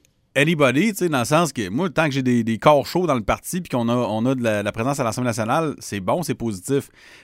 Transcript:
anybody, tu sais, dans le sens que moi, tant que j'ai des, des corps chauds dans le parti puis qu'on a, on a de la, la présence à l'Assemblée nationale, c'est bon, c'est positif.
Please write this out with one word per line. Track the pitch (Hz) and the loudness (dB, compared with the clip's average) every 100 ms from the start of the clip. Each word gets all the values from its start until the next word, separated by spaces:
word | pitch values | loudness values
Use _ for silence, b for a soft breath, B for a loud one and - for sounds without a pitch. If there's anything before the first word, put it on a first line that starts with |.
| _ _ _ | _ _ _
anybody, | - 147 165 139 131 220 | 0 2 4 4 4 2
tu | 202 | 0
sais, | 180 | -2
dans | 143 | 0
le | 113 | 2
sens | 151 170 | 2 2
que | - 95 | -2 -4
moi, | 113 185 | -2 -2
tant | 139 160 | 0 0
que | |
j'ai | 135 | 0
des, | 127 120 113 | 2 2 2
des | 113 | 2
corps | 156 147 123 | 4 4 2
chauds | 170 180 | -2 0
dans | 131 | 0
le | |
parti | 104 113 - 180 | 0 -4 -4 -8
puis | 170 | -4
qu'on | 127 117 | -2 0
a, | 120 | 0
on | 113 107 120 | 0 0 0
a | |
de | 135 | 0
la, | 117 104 | 0 0
la | 104 | -2
présence | 110 117 143 | -2 -4 -2
à | |
l'Assemblée | 120 107 123 | -2 -2 -2
nationale, | 110 110 147 160 - | -2 -2 0 -2 -6
c'est | - 101 | -8 -6
bon, | 92 151 | -2 -2
c'est | 160 120 | -2 -4
positif. | 117 98 - 139 - B B B | -6 -6 -2 -2 -2 B B B